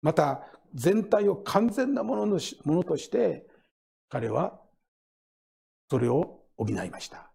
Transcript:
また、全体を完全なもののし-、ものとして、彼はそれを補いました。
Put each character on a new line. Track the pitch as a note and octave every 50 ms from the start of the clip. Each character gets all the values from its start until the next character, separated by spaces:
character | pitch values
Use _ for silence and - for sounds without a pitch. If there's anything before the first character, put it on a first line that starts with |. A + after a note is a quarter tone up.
ま | - D3+
た、 | D#3 - D3+ C#3+ C3 A2 - - - - _ _ -
全 | C3+ A#2 E3+ G3+ G#3+ G#3
体 | G#3+ - G#3 G#3 G3+
を | F#3
完 | - - - - G3+ A3 A#3
全 | G#3+ - B3+ B3+ -
な | -
も | - A3 B3+
の | G#3+ G#3
の | G#3 G3+ E3+
し-、 | - - - - -
も | C#3+ D#3
の | F3 F3+
と | - D#3+
し | C3+ - -
て、 | - - A#3 F#3+ D2 - - - - _ _ _ _ _ _ _ _ _ _ _
彼 | - B2 A#2 A2+
は | G#2+ B2+ F3 - - - _ _ _ _ _ _ _ _ _ _ _ _ _ _ _ _ _ _ _ _ _ _ _ _ _ _
そ | - B2+
れ | A#2+ A#2+
を | A#2+ D3 F3 - - - _ _ _
補 | - A2+ G#2
い | G#2+ F#2+ F#2 F2
ま | - -
し | - -
た。 | - - - - _